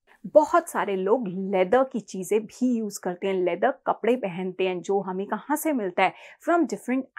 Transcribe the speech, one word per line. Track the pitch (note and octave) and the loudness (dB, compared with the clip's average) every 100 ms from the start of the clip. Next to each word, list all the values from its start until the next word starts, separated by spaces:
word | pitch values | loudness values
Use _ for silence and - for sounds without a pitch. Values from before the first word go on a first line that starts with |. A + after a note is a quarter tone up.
| _ _ F#3+ | _ _ 2
बहुत | - - E4+ E4 | 4 6 2 0
सारे | G#3+ G3 F#3+ | -2 -2 0
लोग | G3 B3+ F#3+ | 2 0 0
लेदर | F#3 F#3+ G3+ - B3 | -6 -2 0 4 4
की | C4 A#3 | 2 -4
चीज़ें | - F#3+ F3+ G#3+ A3 | -8 -8 0 0 -2
भी | - B3+ A3+ | -4 -2 0
यूज़ | G#3+ - | -4 -6
करते | F#3 F3+ G3 | -6 -4 -2
हैं, | |
लेदर | F#3+ F3+ F3 A#3+ C4+ - | 0 0 0 0 0 -4
कपड़े | - G#3+ B3+ | -2 0 0
पहनते | G3+ F3 F#3 F3+ F#3 | -2 -6 -6 -2 -2
हैं | F3+ | -2
जो | F3 G3 | -2 -2
हमें | F#3+ F#3 G3+ | -2 -6 -4
कहाँ | G#3 - D4 | -6 -4 -4
से | D#4+ | -2
मिलता | C4+ F#3+ F#3+ | -2 -2 0
है? | F#3 - - - - | 0 0 -16 -8 0
From | E4+ C4 | 2 2
different | G3 - C4 - | -2 -4 -4 -4